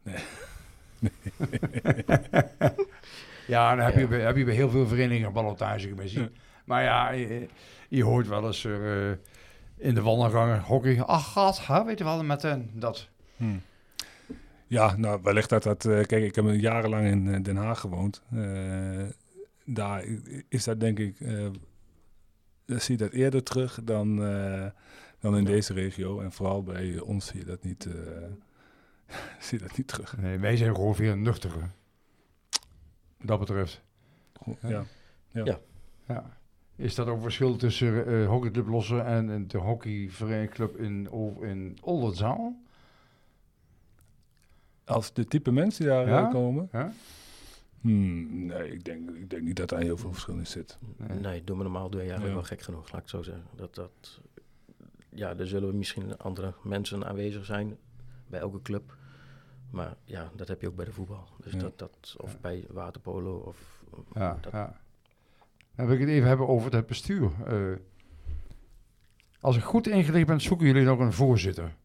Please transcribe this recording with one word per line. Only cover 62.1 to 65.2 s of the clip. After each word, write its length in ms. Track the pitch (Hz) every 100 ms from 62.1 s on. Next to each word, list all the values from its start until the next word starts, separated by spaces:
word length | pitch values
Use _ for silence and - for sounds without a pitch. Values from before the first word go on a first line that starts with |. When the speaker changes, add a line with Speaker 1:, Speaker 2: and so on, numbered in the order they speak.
| -
Speaker 3:
of 140 | 98
Speaker 2:
Ja. 60 | 104
Speaker 3:
bij 240 | - 90 -
waterpolo 680 | 92 90 - 92 92 92 95
of 460 | 87 90 - - - 87 -
Speaker 2:
Ja, 240 | 107 92 78
Speaker 3:
dat. 100 | 76
Speaker 2:
ja. 280 | 107 101 - - _ _ _